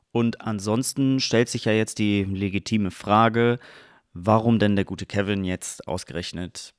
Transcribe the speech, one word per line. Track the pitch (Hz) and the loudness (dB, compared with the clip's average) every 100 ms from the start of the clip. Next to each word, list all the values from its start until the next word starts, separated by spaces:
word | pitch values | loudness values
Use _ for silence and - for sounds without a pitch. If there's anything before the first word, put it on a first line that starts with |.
| _ | _
Und | 117 117 - | 0 0 -2
ansonsten | - 107 101 113 - - 135 135 | -6 -6 -2 -2 -2 0 0 0
stellt | - 113 123 | 2 2 2
sich | 120 117 | 0 0
ja | |
jetzt | 107 110 - | 0 0 -2
die | 104 101 98 | 0 0 0
legitime | 95 98 95 - 110 98 | -2 -2 -4 -2 0 0
Frage, | - - 104 113 113 120 120 - - - _ _ | -4 2 4 4 4 2 0 -6 -20 -20 _ _
warum | 87 92 110 117 113 | -8 2 4 4 4
denn | 104 101 | 4 2
der | 95 | 0
gute | 92 - | -4 -6
Kevin | 101 98 101 | -4 -2 0
jetzt | 92 92 - - - | -2 -4 -8 -12 -8
ausgerechnet | 90 - 85 92 82 90 - - | -8 -6 -8 -8 -8 -10 -12 -18